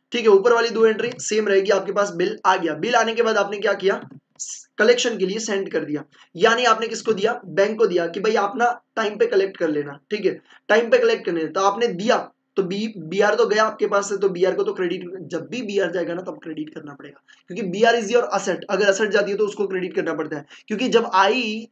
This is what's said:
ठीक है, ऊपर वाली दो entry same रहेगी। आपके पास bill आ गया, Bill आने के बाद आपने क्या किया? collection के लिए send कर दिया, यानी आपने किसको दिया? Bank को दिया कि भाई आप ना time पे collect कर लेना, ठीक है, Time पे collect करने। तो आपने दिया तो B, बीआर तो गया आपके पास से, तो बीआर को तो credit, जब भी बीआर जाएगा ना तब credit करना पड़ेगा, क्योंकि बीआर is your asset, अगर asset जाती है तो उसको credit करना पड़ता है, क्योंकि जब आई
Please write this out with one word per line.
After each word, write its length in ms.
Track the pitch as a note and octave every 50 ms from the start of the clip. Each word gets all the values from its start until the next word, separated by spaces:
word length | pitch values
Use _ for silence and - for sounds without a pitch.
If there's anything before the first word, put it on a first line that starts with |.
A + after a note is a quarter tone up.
| _ -
ठीक 100 | - A#3+
है, 60 | A3 A3
ऊपर 220 | G3 G3 F#3+ A#3+
वाली 180 | A#3+ A#3 A#3 A#3
दो 160 | G#3 A3+ A3
entry 240 | A3 A3 A3 A#3 A#3+ - -
same 280 | - - G#3+ G#3+ G#3+ G3+
रहेगी। 220 | G3 G3 F#3+ G#3
आपके 200 | G3+ F#3+ - G3+
पास 200 | F#3 G3+ G3+ F#3+
bill 260 | E3+ E3+ F#3 G3+ - - -
आ 100 | F#3+ F#3+
गया, 180 | F3+ E3 D#3+ D3+
Bill 180 | D3+ F3+ A#3 B3
आने 180 | A3+ A3 A3+ A3
के 80 | A3+
बाद 140 | A3+ A3 A3 G#3
आपने 200 | G3 - G#3 G3+
क्या 140 | G3 G#3 G3
किया? 260 | F#3 F#3 F#3+ F#3 D#3+ - - - - _ _ _ - - - - - - _ _ -
collection 380 | G#3+ A#3+ A#3+ B3 - A#3+ A3+ F#3
के 80 | F#3
लिए 120 | F#3 G3+ A3
send 320 | A3 A3 G3+ G3 F#3+ F3
कर 120 | - D#3+ D3+
दिया, 180 | D3 D3 C#3+ - _ _ _ _ _ -
यानी 300 | E3+ G3 A3+ A#3 B3 B3
आपने 240 | A#3 A3 A3+ A#3 A3+
किसको 240 | A3+ A3 - A3+
दिया? 200 | G#3 F#3 G3+ A3 A#3+ - -
Bank 320 | F3 D3+ F#3+ G3 G#3+ A3 A3+
को 80 | A3+
दिया 200 | F#3+ F3 F3 E3+
कि 140 | - - G3+
भाई 140 | F#3+ A3 A3
आप 160 | G#3 G3 - -
ना 100 | A#3 A#3+ A#3+ A#3+ - _ _ -
time 200 | A3+ A3 G#3 G#3+ G#3+
पे 80 | A#3
collect 300 | - G3+ F#3+ G3 G3 -
कर 120 | - F3 D#3
लेना, 300 | D3+ D3 C#3+ D3 E3+ - _ -
ठीक 140 | G#3 G#3+ G3+
है, 80 | - - - - _ _ _ _ -
Time 220 | G#3+ A3+ A#3 A3+
पे 80 | C4 A#3
collect 260 | A3+ A3+ A3+ - -
करने। 200 | F#3+ E3+ E3 D#3+
तो 140 | D3+ - F#3+
आपने 240 | G3 G3+ G3+ A3+ A#3+ G#3+
दिया 280 | F3+ E3+ G#3 B3 A3+ - - - _ _ _ _ -
तो 60 | G3
B, 240 | F#3+ E3+ G3 G3+ A3 A3 G#3+ F3+
बीआर 360 | D#3 D#3 F#3 G3 G3+ G#3 -
तो 120 | A#3+ A3+
गया 180 | F#3+ G#3 G#3+ A3
आपके 220 | G#3+ G#3+ - G#3+ G3
पास 200 | G#3 G3+ G3 G3+
से, 80 | G3+
तो 120 | F3+ G3+ G3
बीआर 260 | F3 F3 F#3 F#3 F3
को 100 | G#3+ G3
तो 80 | G#3 G3
credit, 300 | - F#3 F3 F#3 F3 F3+ F3 F#3+ F#3+
जब 260 | E3 C3 E3+ D#3 C#3 C#3
भी 140 | A3+ B3+
बीआर 280 | A3 G3+ G3 G3+ F#3 E3
जाएगा 220 | F3 F3+ E3 F3 E3+
ना 80 | F#3
तब 160 | F3+ F#3 D#3 -
credit 320 | - E3 D#3 D3+ D#3 D3+ -
करना 200 | E3 D3+ D3 C#3
पड़ेगा, 280 | - - C#3+ - _ _ _ _ _ _ -
क्योंकि 120 | F3 A#3+ G#3 F3
बीआर 280 | F3 G#3 A3+ A3+ A#3
is 140 | A#3+ G#3 G3
your 120 | A#3+ A#3+ D4 - -
asset, 300 | F#3+ - G3+ E3+ - - -
अगर 180 | G3+ F#3 G#3 G3+
asset 220 | G3 G#3+ G#3+ G3+
जाती 200 | F#3 F3 D#3 F#3+
है 60 | G3+
तो 100 | G3 G#3+
उसको 200 | G3 - - G3+ F#3
credit 260 | F#3+ F#3 F3+ F#3 -
करना 200 | F#3+ D#3+ E3 D#3+
पड़ता 220 | D#3 D#3 D3+ D#3
है, 80 | C#3+ - - - - _ -
क्योंकि 200 | G#3+ G3 C4 A3
जब 220 | F3+ A#3 A3 - F#3+
आई 540 | F#3+ G3 G3+ A#3+ B3+ A#3 G#3+ G#3+ A3+ A#3 -